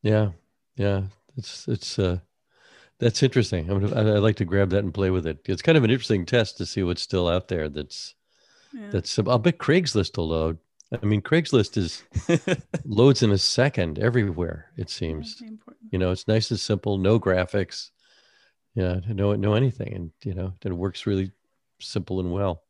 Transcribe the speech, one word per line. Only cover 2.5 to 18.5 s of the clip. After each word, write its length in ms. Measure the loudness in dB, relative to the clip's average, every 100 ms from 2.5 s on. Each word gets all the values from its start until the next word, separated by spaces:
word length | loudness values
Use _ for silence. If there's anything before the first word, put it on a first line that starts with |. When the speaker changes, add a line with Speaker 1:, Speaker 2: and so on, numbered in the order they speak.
| _ _ -20 _ _
Speaker 1:
that's 240 | 0 2
interesting. 480 | 2 4 0 -2 0
I'm 80 | 0
gonna, 160 | 0 2
I, 220 | 4 4
I'd 20 |
like 160 | 4 2
to 100 | 0
grab 240 | 2 4
that 140 | 2
and 100 | 0
play 160 | 0 0
with 160 | 0 -2
it. 140 | -6 -6
It's 180 | -2
kind 160 | 4 4
of 40 |
an 60 | 4
interesting 380 | 2 2 0 2
test 320 | 2 0 -4
to 60 | -6
see 160 | -2
what's 180 | -2 -2
still 260 | -2 0 2
out 200 | 0 -2
there. 220 | -4 -4
That's, 440 | -8 -10 -12 -16 _ _ _ _ _ _
Speaker 2:
Yeah. 180 | -16 -6
Speaker 1:
that's, 260 | -6 -4 -2
I'll 200 | 2 2
bet 180 | 2 0
Craigslist 600 | 2 2 2 -2 -2 -4
will 100 | -2
load. 300 | 0 0 -4 _ _ _ -4
I 40 | 0
mean, 160 | 0
Craigslist 560 | 2 0 4 2 2 0
is 260 | -4 -6 -8 -8 0 0 0 -4 -4
Speaker 3:
<laughs> 140 | -10 -4
Speaker 1:
loads 380 | 6 6 6
in 80 | 4
a 60 | 4
second 600 | 2 2 2 2 -2 0
everywhere, 760 | 0 2 0 -2 -4 -6 -14 -12
it 120 | -10
seems. 500 | -6 -6 -6 -10 -16
Speaker 2:
That's 100 | -18
important. 380 | -18 -20 -20 -8
Speaker 1:
You 60 | -2
know, 120 | 0
it's 160 | -2 0
nice 240 | 0 2
and 80 | -4
simple, 380 | -2 -2 0 0
no 220 | 4 4
graphics, 680 | 4 2 2 -2 -4 -8 -16 _ _ _ _ _ _